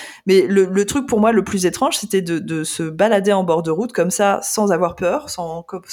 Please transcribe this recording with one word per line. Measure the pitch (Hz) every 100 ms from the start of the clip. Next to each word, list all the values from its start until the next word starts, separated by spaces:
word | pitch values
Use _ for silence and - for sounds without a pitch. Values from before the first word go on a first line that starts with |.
| - - -
Mais | 190 151
le, | 196 185
le | 190 202
truc | 285 269
pour | 220
moi | 220
le | 220
plus | 196 196 180
étrange, | - 277 -
c'était | 208 190
de, | 170 165
de | - 160
se | 160 -
balader | 160 160 214 208 196
en | 196
bord | 180 165
de | 160
route | 160 240
comme | - 175
ça, | - 202 196
sans | - - 208
avoir | 165 170 175
peur, | 180 269 294
sans, | - 170 165
comme, | 170 185 -